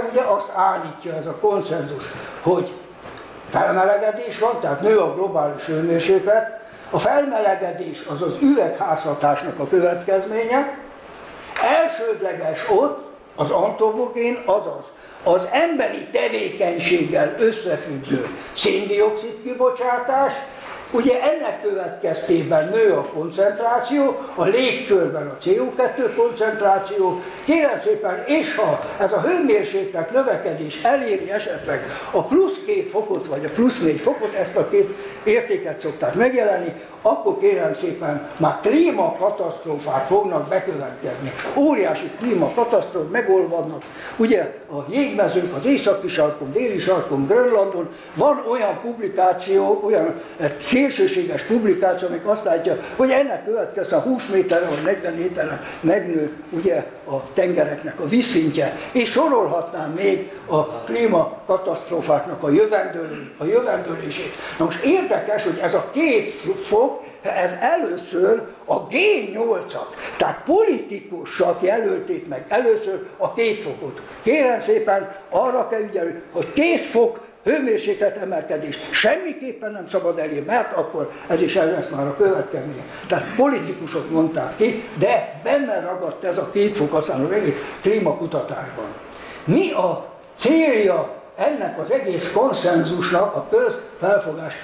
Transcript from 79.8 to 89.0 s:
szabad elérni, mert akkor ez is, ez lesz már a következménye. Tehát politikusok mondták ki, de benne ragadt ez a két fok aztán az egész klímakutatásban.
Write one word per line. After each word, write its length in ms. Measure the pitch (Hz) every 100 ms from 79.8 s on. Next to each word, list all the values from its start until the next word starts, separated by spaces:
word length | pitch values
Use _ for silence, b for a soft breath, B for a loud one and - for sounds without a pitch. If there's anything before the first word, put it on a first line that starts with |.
| 170
szabad 320 | 190 170 165
elérni, 260 | 156 143 135
mert 320 | 240 - -
akkor 340 | - 160 143 B B
ez 140 | 165
is, 140 | - -
ez 160 | 160
lesz 180 | 185 180
már 180 | 139 143
a 80 | -
következménye. 680 | 196 180 - 143 127 127 - B B
Tehát 180 | 151 - 220
politikusok 720 | 277 233 165 180 160 160 135
mondták 460 | 160 160 147 123 -
ki, 320 | 220 - -
de 460 | 156 196 233 - 151
benne 360 | 220 277 254 190
ragadt 440 | 180 180 165 -
ez 140 | 185 185
a 120 | -
két 240 | 202 208 202
fok 180 | 147
aztán 320 | 156 147 131 151
az 60 |
egész 280 | 208 170 - B B
klímakutatásban. 1080 | 190 220 170 151 165 147 - - 127 123 104 101